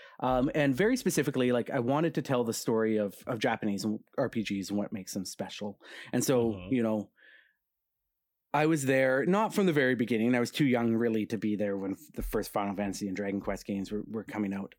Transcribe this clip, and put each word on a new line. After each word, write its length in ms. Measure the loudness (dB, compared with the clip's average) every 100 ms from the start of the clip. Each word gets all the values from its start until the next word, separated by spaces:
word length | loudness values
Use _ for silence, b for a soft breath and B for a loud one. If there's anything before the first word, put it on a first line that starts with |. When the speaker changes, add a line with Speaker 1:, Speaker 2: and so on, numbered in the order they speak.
| B B
Speaker 1:
Um, 300 | 0 2 0
and 220 | 2 2 4
very 220 | 2 2
specifically, 520 | 0 0 0 2 2
like, 200 | 2 0
I 80 | -2
wanted 340 | 0 2 2 0
to 40 |
tell 240 | 0 0
the 80 | 0
story 460 | -2 0 2 2 2
of, 180 | 0 -4 -8
of 120 | -2
Japanese 480 | 0 0 -2 -2 -2 -4 -6 -4
R 100 | -2
P 140 | -2
Gs 260 | -2 -4 -2
and 100 | -2
what 140 | -2
makes 220 | -6 -8
them 100 | -8
special. 560 | -8 -8 -10 -8 -10 -12 B B B
And 100 | -2
so, 280 | 2 2 2
Speaker 2:
Mm-hmm. 240 | -2 -2
Speaker 1:
you 80 | 0
know, 260 | 2 0 -4 _ b b b b _ _ _ _ _ _ _ _ _
I 140 | 0 2
was 180 | 2
there, 400 | 2 2 4 2
not 300 | 2 2 2
from 100 | 2
the 80 | 2
very 220 | 4 4
beginning. 400 | 2 2 2 4
I 60 | 2
was 100 | 0
too 160 | 2 4
young, 260 | 4 4
really, 320 | 2 2 0
to 140 | -2 -2
be 180 | -2 0
there 220 | -2 -2
when 140 | -4
f-, 200 | -8 -10
the 100 | -8
first 300 | -4 -4 -2
Final 240 | -2 -2 -2
Fantasy 300 | -4 -4 -6
and 100 | -4
Dragon 240 | -4 -4
Quest 240 | -4 -6
games 260 | -4 -6 -4
were, 120 | -6 -6
were 180 | -8
coming 280 | -8 -4 -4
out, 220 | -4 -8